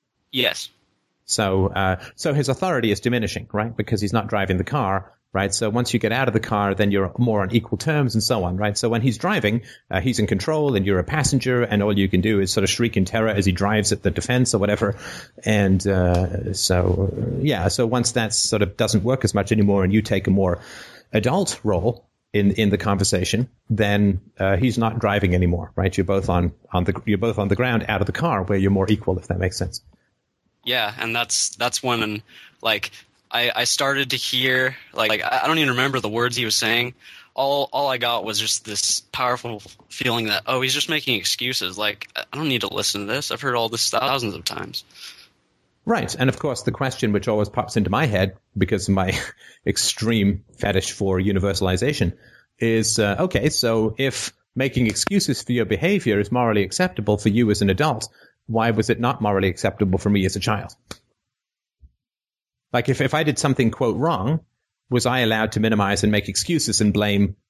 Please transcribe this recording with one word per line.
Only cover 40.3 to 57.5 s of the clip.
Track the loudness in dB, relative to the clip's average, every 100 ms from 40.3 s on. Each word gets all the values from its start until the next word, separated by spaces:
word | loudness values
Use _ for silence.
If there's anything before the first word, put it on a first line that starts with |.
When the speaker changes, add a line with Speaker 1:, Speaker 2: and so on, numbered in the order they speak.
| -2 -2
Speaker 1:
oh, | -2
he's | -2
just | -2 -2
making | -2 -2 -2
excuses. | -2 -4 -4 -4 -6 -4
Like, | -4 -4 -10 -12
I | -10
don't | -6 -2
need | -2
to | -2
listen | -4 -4 -4 -4
to |
this. | -4 -4
I've | -6
heard | -2 -2
all | -2
this | -2 -2
thousands | 0 0 0 -2
of | -6
times. | -8 -8 -10 -12 -14 -18 -20 -20 -20 _ _ _ _ _ -4
Speaker 2:
Right. | -2 -2 0
And | 0
of | 0
course, | -4 -4
the | -4
question | -2 -4 -2 0
which | 0 0
always | 0 0
pops | -2 -2 -2
into | 0
my | 0 2
head, | 0 0 -4 _ -2
because | 0 0 0
of | 0
my | 0 -2 -6 -14
<laughs> | -20 -6 -2
extreme | 0 -2 -2 0 2 2 0 -6 -4
fetish | 0 0 -2
for | -2 0 0
universalization, | 2 0 0 0 0 0 0 0 -2 -2 -12 -20 _ -4
is, | 0 0 0 0
uh, | 0 0
okay, | -2 -2 -2
so | 0 0 0 0 -2
if | -4 -4 -8 -12 _ -4
making | -2 0 0
excuses | 0 -2 0 0 -2
for | -2
your | -2 0
behavior | 0 0 0 0 0
is | 0
morally | 0 2 2
acceptable | 0 0 -2 0 0 2
for | 2
you | 4 2